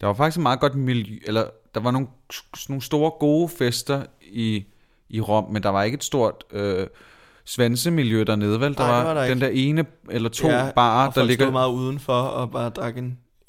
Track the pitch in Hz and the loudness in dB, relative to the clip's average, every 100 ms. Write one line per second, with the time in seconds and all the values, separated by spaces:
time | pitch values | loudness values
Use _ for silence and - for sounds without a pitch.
0 | 101 101 156 170 139 135 143 135 127 120 | -2 0 0 2 0 2 0 0 0 -2
1 | 101 107 - 110 - - _ 113 120 131 | -4 -10 -2 -2 -2 -6 _ -4 0 0
2 | 131 - - - - - - 139 - 151 | -4 -10 -18 -18 -16 -14 -10 -8 -2 0
3 | 156 160 147 156 170 - 123 123 - 139 | 0 2 2 2 0 0 -2 -2 -2 -4
4 | - _ - 110 113 107 101 _ _ _ | -6 _ -12 -4 -2 -2 -6 _ _ _
5 | - 110 104 107 101 107 98 98 107 143 | -10 -6 0 0 0 -2 0 0 0 -2
6 | - 139 110 - - 104 101 95 95 - | -2 0 0 -2 -10 -6 -2 -2 -4 -10
7 | - - - _ - - 117 120 170 165 | -20 -20 -20 _ -8 0 0 0 0 2
8 | 123 110 107 107 104 113 143 143 120 120 | 2 2 2 2 2 2 0 0 2 2
9 | 165 156 127 127 131 131 135 156 160 - | 2 0 0 0 0 0 2 0 -2 -6
10 | - 117 117 - 160 123 135 - 117 117 | -6 -4 -2 0 2 2 2 2 4 4
11 | 135 131 120 123 139 131 127 123 127 139 | 2 2 2 4 2 2 0 0 -4 -4
12 | - 123 131 123 120 123 120 110 120 123 | 0 0 0 -4 -4 -4 -6 -6 -8 -8
13 | 123 123 _ _ | -8 -10 _ _